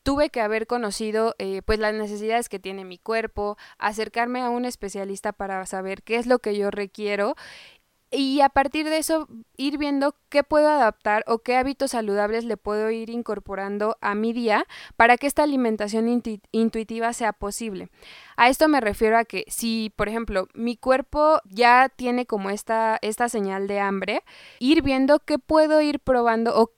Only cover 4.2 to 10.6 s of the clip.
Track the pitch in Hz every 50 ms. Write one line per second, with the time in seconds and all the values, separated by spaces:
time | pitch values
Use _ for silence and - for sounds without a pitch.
4.2 | 233 240 247 254 254 240 240 240 247 247 240 - - 196 - 196 196 196 196 196
5.2 | - 214 202 - 202 196 190 190 190 - - 190 190 190 196 190 - - 220 233
6.2 | 240 240 254 247 - 220 208 208 202 202 202 202 202 196 _ - 214 202 202 202
7.2 | 202 226 302 - - - - - - - - _ _ _ _ _ _ - - 262
8.2 | 269 269 269 294 277 277 - - 277 285 - 302 311 311 311 320 302 - 320 320
9.2 | 302 - - 226 226 _ _ - 262 285 285 285 294 285 285 277 269 294 - _
10.2 | _ - - 285 285 - 311 302